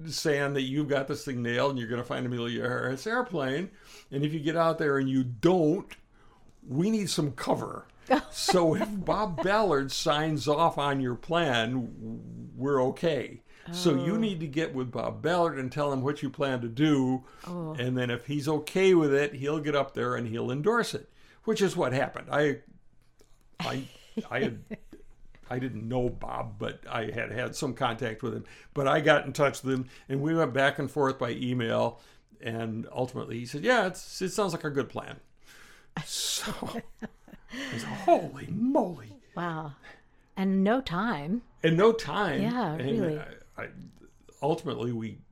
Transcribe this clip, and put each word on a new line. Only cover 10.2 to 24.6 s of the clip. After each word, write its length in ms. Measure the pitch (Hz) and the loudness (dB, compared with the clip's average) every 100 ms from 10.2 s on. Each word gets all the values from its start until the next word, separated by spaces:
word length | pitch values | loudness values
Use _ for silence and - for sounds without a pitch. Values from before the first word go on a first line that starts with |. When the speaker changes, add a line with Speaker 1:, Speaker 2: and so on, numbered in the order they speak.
| 160 151 131 | 2 0 2
Speaker 1:
off 300 | 147 165 156 | 4 4 4
on 220 | 143 139 | 0 2
your 160 | 127 117 | 0 -2
plan, 1300 | - 165 160 117 113 127 113 - 110 117 113 117 117 120 | 0 2 4 2 2 0 -4 -8 -10 -10 -10 -12 -12 -6
we're 280 | 131 139 131 | 0 2 2
okay. 520 | 131 165 143 104 - - - - | 2 0 0 -4 -12 -20 -20 -12
So 200 | 175 175 135 | 0 4 4
you 120 | 143 220 | 2 2
Speaker 2:
Oh. 20 | |
Speaker 1:
need 240 | 220 180 | 2 0
to 60 | 160 | -2
get 260 | 135 160 131 | -2 -2 -2
with 160 | 123 | -4
Bob 300 | 120 117 110 | -4 -4 -2
Ballard 360 | 139 175 170 135 | 0 2 2 0
and 140 | 127 | -4
tell 200 | 143 143 | -2 0
him 80 | 135 | 0
what 200 | 127 143 | 0 -2
you 80 | 139 | -4
plan 300 | - 139 127 | -2 0 0
to 60 | 117 | -2
do. 560 | 113 156 143 127 131 - - - | 2 4 6 4 0 -4 -16 -10
Speaker 2:
Oh. 260 | 175 160 156 | -8 -6 -4
Speaker 1:
And 180 | 123 127 | -2 0
then 120 | 123 | 0
if 160 | 120 - | -2 -2
he's 220 | 147 139 | -2 0
okay 440 | 151 151 185 190 | 0 0 4 8
with 200 | 175 151 | 8 8
it, 220 | 139 143 139 | 4 2 -2
he'll 240 | 143 160 | -2 -2
get 120 | 147 143 | 0 0
up 180 | 135 | 0
there 220 | - 120 123 | -2 -2 -2
and 120 | 120 | -2
he'll 240 | 113 117 | -4 -2
endorse 420 | 135 160 233 202 | 0 2 2 0
it," 160 | - - - - - - | -4 -10 -20 -20 -8 -2
which 160 | 214 | 2
is 160 | 190 170 | 2 2
what 160 | 135 | 0
happened. 340 | 131 - - - | 2 0 -4 -2
I, 280 | 139 151 131 - - - - - _ - - - - | 2 2 0 -8 -20 -20 -20 -20 _ -20 -20 -20 -8
I, 220 | 160 127 135 - - - - | -6 -4 -8 -16 -10 -10 -6
I 100 | 123 | -4
had, 180 | 220 - | -4 -4